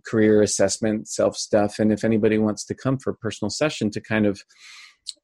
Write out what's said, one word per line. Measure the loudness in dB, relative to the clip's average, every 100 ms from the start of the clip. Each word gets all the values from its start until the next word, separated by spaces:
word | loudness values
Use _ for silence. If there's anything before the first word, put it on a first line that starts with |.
| -4
career | 2 4 6
assessment, | 4 2 0 0 -2 -4 -6
self | -2 -2 -2
stuff. | 0 0 0 0
And | 0
if | 2
anybody | 0 2 2 2
wants | 0 -2 -8
to | -6
come | -4 -4
for | -4
a | -6
personal | -8 -6 -6
session | -2 -4 -2 -4
to | -4
kind | -4 0 0
of, | -2 -10 _ -20 -20 -20 _ -20 -18